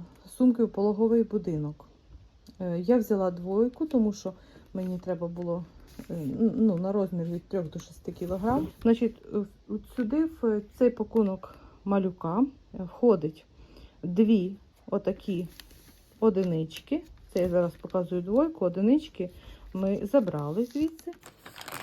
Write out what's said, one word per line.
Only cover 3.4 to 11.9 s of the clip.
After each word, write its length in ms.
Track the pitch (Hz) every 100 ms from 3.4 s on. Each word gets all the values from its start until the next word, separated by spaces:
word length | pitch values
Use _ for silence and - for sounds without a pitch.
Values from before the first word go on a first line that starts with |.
| 180 202 247 - 320
тому 280 | 262 214
що 200 | 196 190 - - - -
мені 260 | 190 185 180
треба 280 | 180 170 170
було 380 | 170 175 175 165 - - - -
е, 40 | 170 143 - 220 -
ну, 220 | 220 170
на 140 | 185
розмір 340 | 202 190 175 170
від 180 | 175
трьох 260 | - 190 156
до 100 | 170
шести 320 | - - -
кілограм. 560 | 170 175 185 220 269 320 -
Значить, 400 | 226 226 233 - -
е, 120 | 208 202 - -
от 140 | 208 - -
сюди, 340 | 220 294 320 -
в 200 | 233 208 208 -
цей 120 | 247
пакунок 680 | 247 214 226 202 190 - - - -
малюка, 540 | 196